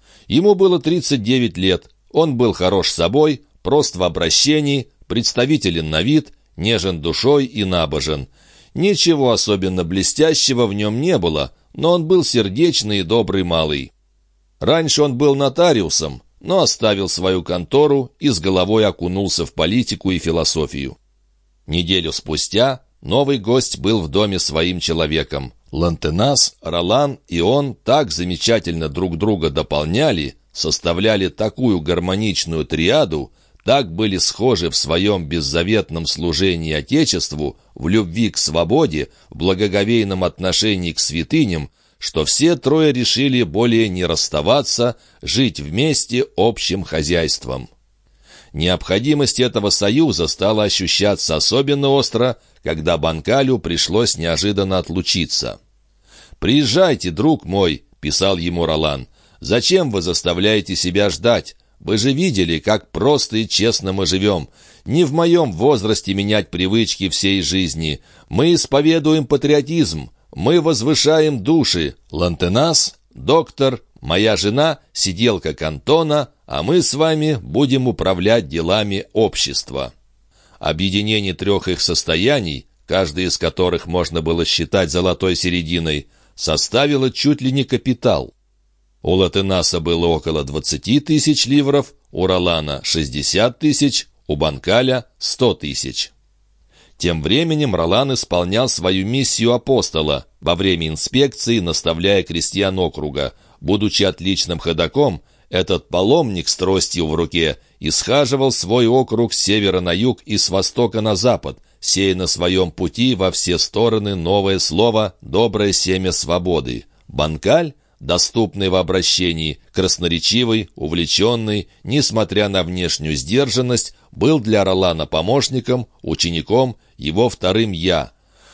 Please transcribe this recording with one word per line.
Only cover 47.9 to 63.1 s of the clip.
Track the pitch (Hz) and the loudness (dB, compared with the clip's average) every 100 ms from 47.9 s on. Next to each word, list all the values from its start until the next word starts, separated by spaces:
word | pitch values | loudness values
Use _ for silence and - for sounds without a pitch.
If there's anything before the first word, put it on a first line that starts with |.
| _ _ _ _ - - | _ _ _ _ -20 -14
Необходимость | 73 87 87 - 98 135 147 127 117 | -2 0 0 0 0 2 2 0 0
этого | 123 110 101 | 0 0 0
союза | - 101 131 160 87 78 | 2 2 2 2 0 -2
стала | - 98 107 | 0 0 2
ощущаться | 101 - 87 - 101 92 - | 0 0 0 2 2 0 -2
особенно | 78 - 120 139 139 139 | 0 2 0 0 0 2
остро, | 139 - 113 127 - _ _ | 2 2 0 -2 -2 _ _
когда | - 80 78 82 | -6 -2 0 0
Банкалю | 82 80 95 131 131 120 | 0 -2 0 2 2 0
пришлось | 82 82 - 101 120 - | -2 -2 0 0 0 0
неожиданно | 82 80 101 98 95 92 | -2 0 0 0 0 -2
отлучиться. | 80 90 - 95 76 - 62 50 _ _ _ _ _ - - - | -2 -4 -2 -2 -2 -4 -6 -10 _ _ _ _ _ -20 -20 -4
«Приезжайте, | 101 143 127 147 185 123 92 | 2 2 2 2 2 2 -4
друг | 82 147 147 82 | 0 0 0 0
мой», — | 98 90 71 - _ | 0 0 0 -10 _
писал | 73 - 95 90 | -4 0 0 0
ему | 85 85 82 | -2 -2 0
Ролан. | 78 78 69 62 _ _ _ | 0 -2 -4 -10 _ _ _
«Зачем | 64 120 139 185 147 | -4 -2 0 0 0
вы | 101 | -2
заставляете | 85 82 87 87 101 107 95 90 | -2 -2 -2 0 2 0 -2 -4
себя | - 95 101 | -2 0 0
ждать? | 82 117 104 - - _ _ | 0 0 0 -2 -16 _ _
Вы | - 107 | -4 0
же | 131 | 0
видели, | 135 185 101 85 80 | 0 0 0 0 -2
как | 101 107 - | -2 -2 -4
просто | 82 120 | -2 2